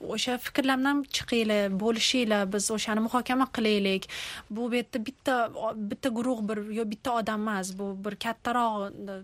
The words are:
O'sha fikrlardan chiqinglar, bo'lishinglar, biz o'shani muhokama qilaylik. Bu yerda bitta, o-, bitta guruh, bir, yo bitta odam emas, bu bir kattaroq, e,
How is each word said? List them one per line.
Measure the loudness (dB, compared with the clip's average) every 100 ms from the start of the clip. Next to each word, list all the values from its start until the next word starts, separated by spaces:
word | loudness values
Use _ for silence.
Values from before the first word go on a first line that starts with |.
O'sha | -8 -4 -2 -4
fikrlardan | -4 0 2 4 4 2 0
chiqinglar, | -4 0 2 4 4 2
bo'lishinglar, | 2 2 2 2 4 4 2 2
biz | 0 0
o'shani | -2 0 0
muhokama | 2 0 2 2 2
qilaylik. | 2 2 4 2 0 -2 -10 -10 -12 -10
Bu | -6 -2
yerda | -2 -2 -4
bitta, | -6 -6 0 2 2 0
o-, | -4 -4
bitta | -6 -2 -2
guruh, | 0 0 0 0
bir, | -2 -4
yo | -4 -4
bitta | -4 0 0
odam | 0 0
emas, | 0 -2 -4
bu | -6 -6 -6
bir | -6 -6
kattaroq, | -6 -4 -2 2 2 0 -4 -8
e, | -10 -12